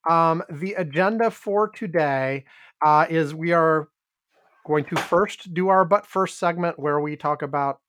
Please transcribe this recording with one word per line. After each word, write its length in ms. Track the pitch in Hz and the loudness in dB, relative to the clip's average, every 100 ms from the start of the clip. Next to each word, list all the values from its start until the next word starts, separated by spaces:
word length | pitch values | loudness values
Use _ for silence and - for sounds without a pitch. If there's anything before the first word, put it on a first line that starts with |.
| 165 | 2
Um, 360 | 165 165 165 - | 4 4 0 -6
the 240 | 147 190 | -10 -8
agenda 560 | 202 165 147 190 220 226 | -6 -4 0 0 2 -2
for 360 | 214 214 202 214 | -2 -4 0 -2
today, 800 | - 214 165 147 135 131 135 - - - _ | -4 -4 0 0 0 -2 -6 -10 -20 -20 _
uh, 220 | 151 151 160 | 2 4 4
is 240 | 165 147 | 0 -2
we 200 | 160 165 | -4 0
are 360 | 170 160 156 147 _ _ _ _ _ _ _ | 2 4 2 -2 _ _ _ _ _ _ _
going 220 | - 151 | -2 -2
to 100 | - | 0
first 560 | 165 - 175 202 - 185 | -6 0 0 0 -4 -8
do 180 | 165 185 | -2 2
our 140 | 190 | 2
But 220 | 175 202 | 4 2
First 320 | - 190 185 - | 0 -4 -4 -2
segment 400 | 175 170 170 - | -4 0 -4 -2
where 220 | 147 147 | -2 0
we 160 | 151 | -2
talk 260 | 147 151 147 | -4 -4 -4
about 380 | 147 143 139 135 | -4 -2 -4 -6